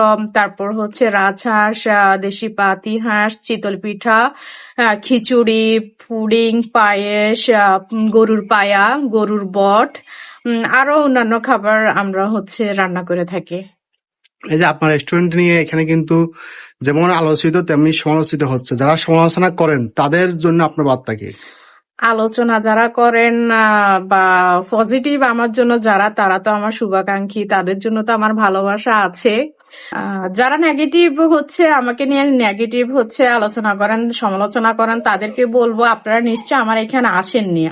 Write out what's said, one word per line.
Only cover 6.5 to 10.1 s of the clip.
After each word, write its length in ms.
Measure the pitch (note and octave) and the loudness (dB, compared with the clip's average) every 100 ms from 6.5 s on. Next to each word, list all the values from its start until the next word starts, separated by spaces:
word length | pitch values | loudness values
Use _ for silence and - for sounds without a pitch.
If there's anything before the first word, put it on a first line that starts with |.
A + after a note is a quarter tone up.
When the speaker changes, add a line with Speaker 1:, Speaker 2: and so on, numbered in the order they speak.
| A#3 A3+ | 0 0
Speaker 1:
পায়েস, 760 | A#3 G#3 G3+ G3+ G#3 G#3+ A3 - | 2 2 2 -2 -2 0 0 2
আহ, 460 | G#3+ G3+ F#3+ F#3+ A3+ | 4 4 2 -2 -4
উম, 140 | A3 | 0
গরুর 380 | A3 A3 G#3+ G3 | 2 2 2 0
পায়া, 500 | G#3+ G3+ G3 G#3 C#4 | 0 2 2 2 0
গরুর 420 | C4+ A3 G#3 G#3 F#3+ | -2 -2 -2 -2 -4
বট, 520 | G3 G3 G#3 C#4 - - | 0 2 2 2 -4 -20